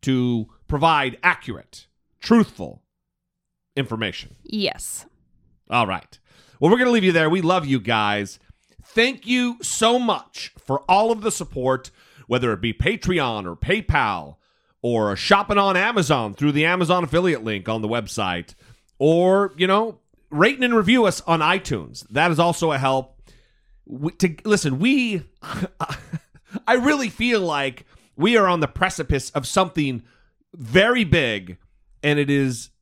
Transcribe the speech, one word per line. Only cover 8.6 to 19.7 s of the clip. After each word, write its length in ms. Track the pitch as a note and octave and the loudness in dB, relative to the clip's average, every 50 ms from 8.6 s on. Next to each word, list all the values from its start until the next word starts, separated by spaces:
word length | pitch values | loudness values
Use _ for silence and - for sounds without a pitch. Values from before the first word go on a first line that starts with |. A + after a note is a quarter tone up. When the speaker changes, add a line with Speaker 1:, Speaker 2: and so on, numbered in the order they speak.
| _ _ _ _ - | _ _ _ _ -20
Speaker 1:
Thank 440 | _ - A3 A#3 B3+ C4+ - - G#3+ | _ 0 0 0 0 0 -6 -6 -2
you 300 | B3 B3+ B3 A#3+ A#3+ A#3+ | -2 0 0 -2 -4 -8
so 380 | - - - - A3+ A3+ A#3+ B3+ | -10 -8 -4 0 0 2 2 2
much 540 | B3 A#3 G3 C#3 - _ _ - - - _ - | 0 -2 -4 -4 -6 _ _ -16 -16 -16 _ -20
for 240 | _ - F3 F#3 - - | _ -6 -6 -6 0 0
all 220 | F#3 G3 G#3+ A3+ | 2 2 2 0
of 100 | A#3 G#3+ | -2 -2
the 100 | G#3 A3+ | -2 -6
support, 600 | - - F3 - - - B2+ C3 C3 B2+ C3 - _ _ _ _ _ - C3 _ | -6 -6 -10 -10 -8 -4 0 0 0 -2 -4 -12 _ _ _ _ _ -20 -8 _
whether 240 | A#2 B2 A#2+ A#2+ G#2+ | -2 -2 0 -2 -2
it 80 | F#2 | -2
be 120 | G2 A#2 A2 | -4 -6 -4
Patreon 720 | _ - F3 A3+ G#3+ - - F#3 E3+ C#3+ B2 A2+ G#2+ G2 | _ -2 -2 -2 -2 -2 -2 -2 0 0 -2 -4 -6 -8
or 100 | F2+ E2+ | -10 -10
PayPal 840 | - - - F#3 A3 F#3 - D#3 D3+ B2+ A2 G2+ F2 D2+ C#2+ D2 _ _ _ _ _ _ _ _ _ | -8 -4 -2 -2 -4 -2 -2 0 0 0 0 -2 -4 -8 -12 -18 _ _ _ _ _ _ _ _ _
or 340 | - A#2+ A#2+ A2+ A2 G#2 G2 | -4 -2 0 2 0 0 -2
shopping 420 | F#2+ - - G3+ G3 G3 - G#3 G3+ | -2 2 4 4 4 4 2 2 4
on 180 | G3+ G3 F#3+ F3+ | 4 4 4 2
Amazon 560 | F#3+ A3 A#3+ G#3+ F3 B2 D3+ C3 A2+ G#2+ G2 | 0 0 0 0 2 2 2 0 0 -4 -6
through 200 | - C#3+ D3 C#3+ | -2 0 0 2
the 120 | D3 D3+ | 2 2
Amazon 380 | E3 F3 F3+ F3 D#3 F3+ F3+ F3 | 2 2 0 0 0 0 0 0
affiliate 400 | C#3+ C#3 E3 F3+ F#3 D#3+ B2 A2 | 0 0 0 2 2 0 0 -4
link 240 | A2+ G#2+ G2 F2+ A2 | -6 -6 -6 -4 -4
on 120 | A2 A2+ | -4 -4
the 60 | G#2+ G#2+ | -2 -2
website, 680 | A2+ A#2+ A2 G2 - - G#2 F#2 F2+ F2 F2 _ - _ _ _ - _ _ _ _ _ | -4 -4 -6 -6 -6 -6 -4 -4 -4 -4 -6 _ -16 _ _ _ -20 _ _ _ _ _
or, 560 | C3+ D3+ E3 E3+ F3 F#3 F#3+ G3 G3+ F#3+ D3 D3 | 2 2 4 4 4 4 4 2 2 0 -2 -2
you 100 | F3 | 0
know, 320 | F#3 | 2